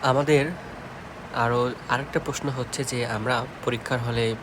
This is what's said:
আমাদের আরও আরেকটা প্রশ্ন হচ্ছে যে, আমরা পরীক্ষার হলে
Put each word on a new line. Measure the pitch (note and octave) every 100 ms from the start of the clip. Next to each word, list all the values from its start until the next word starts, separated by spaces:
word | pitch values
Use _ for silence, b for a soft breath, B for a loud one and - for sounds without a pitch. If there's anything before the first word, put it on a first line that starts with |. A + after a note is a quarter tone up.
| C3
আমাদের | C3 D3 D3+ D3 F3+ - - - - - - -
আরও | - A#2 A#2+ B2 A#2+ -
আরেকটা | B2 C#3+ E3
প্রশ্ন | - - C#3+
হচ্ছে | B2+ A#2+ -
যে, | C3 B2 A#2
আমরা | A2 A2 B2 B2 - -
পরীক্ষার | A#2 - B2+
হলে | A#2+ A#2 A2+ A2